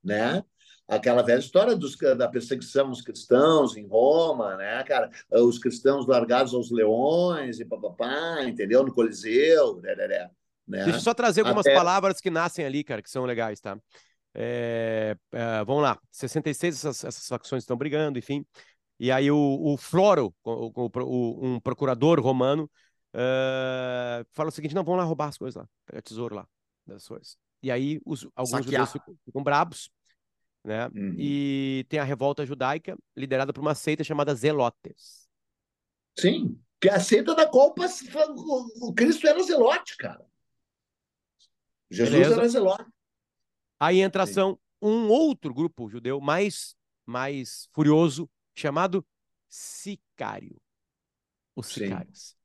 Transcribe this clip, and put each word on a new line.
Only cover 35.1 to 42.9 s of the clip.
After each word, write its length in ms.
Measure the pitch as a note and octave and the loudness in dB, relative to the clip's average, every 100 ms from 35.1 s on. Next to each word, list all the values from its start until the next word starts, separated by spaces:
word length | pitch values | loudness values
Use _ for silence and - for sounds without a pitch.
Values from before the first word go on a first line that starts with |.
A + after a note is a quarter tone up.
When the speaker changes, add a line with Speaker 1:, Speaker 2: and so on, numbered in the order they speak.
| - _ _ _ _ _ _ _ _ _ - | -20 _ _ _ _ _ _ _ _ _ 0
Speaker 1:
Sim, 420 | F3+ - A3 - _ _ | 0 0 -4 -8 _ _
que 80 | F#3+ | 2
é 40 | |
a 60 | G3 | 2
seita 360 | F#3 A3 - D#4+ | 2 2 4 4
da 100 | D#4 | 4
qual 280 | B3 D4 D4+ | 6 6 4
o, 1120 | F4+ - C4 D4 D4+ D4 D#4+ C4 A#3+ A3+ A#3+ | -4 -6 -10 -2 0 -2 -4 -4 -6 -12 -6
o 40 | F3+ | 2
Cristo 320 | B3+ D#4+ D#4 | 2 4 4
era 160 | D#4 | 4
zelote, 520 | F#4 D#4+ A#3 F4 - - | 2 4 4 2 -4 -12
cara. 300 | - - - _ _ _ _ _ _ _ _ _ _ _ _ _ _ _ _ | -14 -14 -20 _ _ _ _ _ _ _ _ _ _ _ _ _ _ _ _
Jesus 220 | F#2 A#2 | -2 2
Speaker 2:
Beleza. 240 | - D3 A3+ | 6 6 4
Speaker 1:
era 140 | A#3 | 2
zelote. 360 | A#3+ F#3+ G3 - | 2 0 0 -8